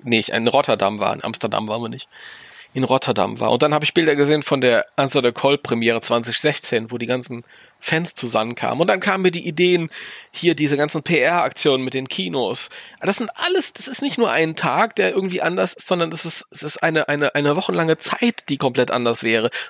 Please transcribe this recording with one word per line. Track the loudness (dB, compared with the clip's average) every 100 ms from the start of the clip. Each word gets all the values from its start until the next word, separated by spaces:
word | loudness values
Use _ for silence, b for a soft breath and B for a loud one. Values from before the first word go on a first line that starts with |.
nee, | 0 2
ich, | 2
in | 0 2
Rotterdam | 2 2 2 0 0
war, | -2 -2
in |
Amsterdam | -6 -6 -4 -4 -4
waren | -6
wir | -8
nicht, | -10 -16 B B B B B B
in | -4
Rotterdam | 0 0 0 0 -2 0
war. | 0
Und | 2
dann | 2
habe | 2 0
ich |
Bilder | 2 2 4
gesehen | 2 2
von | 0 2
der | 4 2 2 0
Answer | 0 2
the | 2
Call | 2 0 0
Premiere | 0 0 2 2
zwanzig | 2 0 0 -2
sechzehn, | 0 -2 -2 -2 -2
wo | -6
die | -4
ganzen | -4 -6 -12 -14 b b b
Fans | -2 0 0 -2
zusammenkamen. | -2 0 -2 -2 -2 0
Und | 2
dann | 0
kamen | 0 0
mir | 0
die | 0 -4
Ideen, | 0 2 2 -2 B B B B
hier | -2 0 2
diese | 2 2
ganzen | 0 -2
P-R-Aktionen | 0 2 4 2 0 0 2 2
mit | 0 -6
den | -6
Kinos. | -6 -4 -2 -2 -2 -4 B B B
Das | -2 0
sind | -2 -4
alles, | 0 0 0
das | -2 -4
ist | -2
nicht | -2 0
nur | 2
ein | 2 2 0
Tag, | 0 0 0 0
der | 0
irgendwie | 0 -2 -2
anders | -2 0 -2
ist, | -2 -2
sondern | 0 0
es | -2
ist, | 0 -2 -2
es | -4
ist | -2 0
eine, | 0 0 0
eine, | 0 0 0
eine | 0 0
wochenlange | 0 0 0 0
Zeit, | 0 0 0 0 -4
die | -2
komplett | 0 2 0
anders | 2 0 0
wäre. | 2 2 2 B